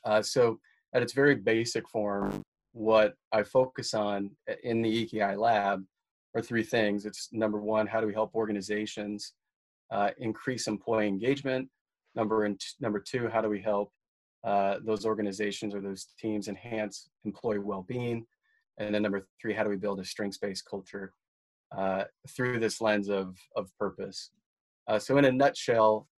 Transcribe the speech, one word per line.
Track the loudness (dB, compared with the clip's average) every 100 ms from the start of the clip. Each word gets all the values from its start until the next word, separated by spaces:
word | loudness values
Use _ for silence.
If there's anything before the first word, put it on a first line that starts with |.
| 4
Uh, | 2
so | 4 4 4 2 _ _ _
at | -2
its | 0
very | 4 4
basic | 6 4 2 2 -4 -4
form, | -2 -2 0 -2 -4 -10 _ _
what | -4 4 6 6 2 _
I | 0
focus | 4 4 2 -2 -4 -2
on | 0 -2 -4 -8 -10
i-, | -8
in | -2 0
the | 2 0 -2
Ikigai | -2 0 2
Lab | 2 4 2 0 -6 _ _ _ _ -6
are |
three | -2 -2
things. | 0 2 2 0 -4
It's | -12 -10
number | -2 0 0
one, | 0 0 2
how | 0
do | -2
we |
help | -2 -2 0
organizations, | -2 -2 -2 -4 -4 -6 -8 -8 -12 _ _ _ _ _ _
uh, | 0 0 0
increase | -6 -4 -4 -4 -4
employee | -4 0 2 2
engagement? | 0 0 0 0 -4 -4 _ _ _ _
Number | -4 0 2 0
and | -2
t-, | -8 -6
number | -4 -4
two, | -4 -4 0
how | 0
do | 0
we | -2
help, | 0 0 -2 _ _ _ _ _
uh, | 0 2 2 0 -2
those | -2 0
organizations | 0 -2 -2 -4 -4 -6
or | -6
those | -8 -10 -14 _
teams | -4 -4 -6
enhance | -10 -8 -6 -6 -8 -20 _ -10
employee | -6 -4 -2
well-being? | -4 -6 -6 -6 -4 -4 -8 _ _ _ _ -10
And | -2 0
then |
number | 0 -2 -6 _
three, | -6
how | -2 -2
do |
we | -2
build | -4 -6
a | -8
strengths-based | -8 -8 -6 -8 -8
culture, | -10 -12 -12 -12 -14 _ _ _ _ _ _ -4
uh, | -2 -2 -4 _ -18
through | -4 -2 0
this | -2 0
lens | 2 2 2
of, | -2 -2 -10 _ -8
of | -8 _
purpose? | -6 -4 -10 -10 -16 _ _ _ _ _ -2
Uh, | -2
so | 2 6
in | 6
a |
nutshell | 6 2 2 0 6 6 4 -4